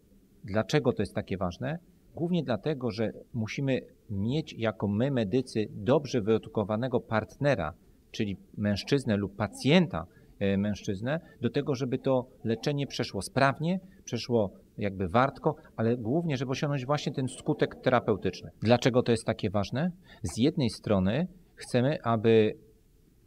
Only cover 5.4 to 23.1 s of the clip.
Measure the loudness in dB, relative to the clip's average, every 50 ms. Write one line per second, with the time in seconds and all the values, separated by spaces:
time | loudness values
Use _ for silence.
5.4 | 0 0 -2 -4 -4 -4 -6 -6 0 2 2 2 2 0 -2 -2 2 2 2 2
6.4 | 2 -2 -2 -2 -2 0 0 -2 -2 0 -2 -2 -2 0 -2 -2 -2 -2 -8 -2
7.4 | 0 0 0 0 -2 -6 -6 -10 _ _ _ _ _ _ -6 -4 -4 -4 -4 -8
8.4 | -10 _ -8 -2 0 0 0 0 0 0 0 0 2 2 0 0 0 -4 -4 -4
9.4 | -6 -4 -4 -2 2 4 4 6 4 2 -2 -8 -8 -10 -16 -20 -20 -20 -8 _
10.4 | 0 2 2 2 0 0 -2 -4 -4 -6 -6 -4 -4 -4 -4 -4 -6 -10 -16 -4
11.4 | -4 -2 -2 -2 -2 -2 -2 -2 -2 -2 -4 -2 0 2 2 2 0 -2 -12 -8
12.4 | -4 -2 -2 -2 0 -2 -2 -2 -4 -6 -4 -6 -6 -4 -4 -6 -8 -4 0 2
13.4 | 4 4 2 0 -2 -2 -2 -4 -6 -10 -20 -20 -14 -8 -6 -6 -4 0 2 2
14.4 | 2 2 -2 -10 -20 _ _ -6 -6 -6 -4 -2 -4 0 2 2 2 2 0 -2
15.4 | -2 -2 -4 -4 -10 -20 -6 -2 0 0 0 0 -2 -2 0 0 0 0 -2 -2
16.4 | -2 -4 -4 -4 -2 -2 -2 -4 -2 -2 -2 -2 -2 -4 -4 -2 -4 -4 -6 -6
17.4 | -4 -4 0 0 0 -2 -2 -2 0 2 2 2 4 2 0 0 0 -4 -4 -4
18.4 | -12 -16 -12 -2 4 4 4 6 4 4 4 4 2 4 2 0 0 -4 -4 -2
19.4 | -2 -2 0 0 -2 -2 -2 -2 -2 -2 -4 -6 -18 -20 -20 -8 -8 -8 -2 2
20.4 | 2 2 2 2 0 0 0 -2 -2 0 2 4 4 2 2 0 -2 -4 -6 -14
21.4 | -20 _ _ -18 -16 -2 0 2 2 2 0 -2 0 0 0 2 6 6 8 8
22.4 | 6 6 2 -4 -12 -20 -20 _ _ _ _ _ _ _